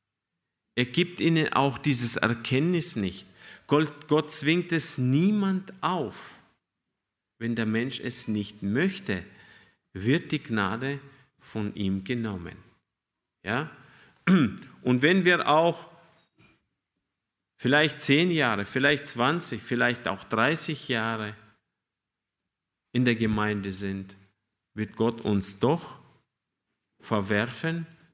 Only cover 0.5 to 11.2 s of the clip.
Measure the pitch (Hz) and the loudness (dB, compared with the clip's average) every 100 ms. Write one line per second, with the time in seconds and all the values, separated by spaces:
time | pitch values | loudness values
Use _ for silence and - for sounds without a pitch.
0.5 | _ _ - 123 165 175 - 156 160 151 | _ _ -4 -2 0 -2 0 2 2 2
1.5 | - 139 123 151 123 117 - 113 117 - | 2 2 0 0 2 2 2 0 0 0
2.5 | 127 170 175 - - 95 - - - - | 0 2 0 0 -2 -2 -4 -14 -20 -20
3.5 | - - 147 151 - - 147 151 - 139 | -14 0 0 0 -4 0 0 2 0 2
4.5 | 175 175 165 - - 127 139 190 214 196 | 0 0 0 0 0 2 4 4 2 0
5.5 | 190 - - 160 180 117 - - - _ | -2 -6 -6 -4 -2 -4 -8 -16 -20 _
6.5 | _ _ _ _ _ _ _ _ - 117 | _ _ _ _ _ _ _ _ -8 -4
7.5 | 117 110 110 131 - 120 - - 107 101 | -2 0 0 -2 -6 -6 -6 -4 -4 -4
8.5 | - 101 120 190 - - 95 - - - | -6 -2 0 0 -2 -4 -6 -6 -18 -20
9.5 | - _ _ _ 95 107 165 - 151 - | -20 _ _ _ -4 0 0 0 -8 -2
10.5 | 110 98 113 135 143 - - | 0 0 -2 -6 -8 -10 -20